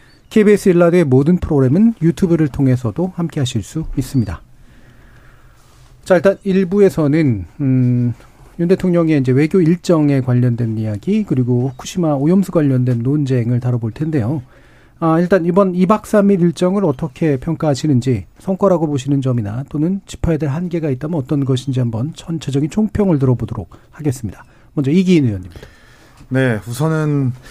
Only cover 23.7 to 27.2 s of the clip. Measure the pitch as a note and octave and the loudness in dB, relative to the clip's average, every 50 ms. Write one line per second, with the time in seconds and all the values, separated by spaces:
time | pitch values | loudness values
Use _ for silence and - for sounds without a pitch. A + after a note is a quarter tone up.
23.7 | - - - _ - - D3+ D3+ C3 - - G2 F2 - - - _ _ _ - | -16 -20 -20 _ -20 -6 -4 -4 -4 -4 -8 -12 -12 -12 -20 -20 _ _ _ -10
24.7 | _ - C#3 C3 D3+ F#3 F#3+ F3+ F3+ D#3+ C#3 A#2 G2+ F#2 F#2 F2+ - - - - | _ -4 -2 0 2 2 2 4 4 4 2 2 -2 -4 -8 -14 -18 -20 -20 -20
25.7 | - - - - - _ - - - - - - B2+ C3 C3 B2+ A2+ G#2 - A#2+ | -20 -20 -20 -20 -20 _ -20 -20 -20 -20 -12 -6 -2 0 0 0 -2 -2 -6 -8
26.7 | A#2+ B2 D3 D#3+ D#3+ D#3 D#3 D3+ D3 C#3+ | -6 -4 -2 -2 -2 -2 -2 -2 0 0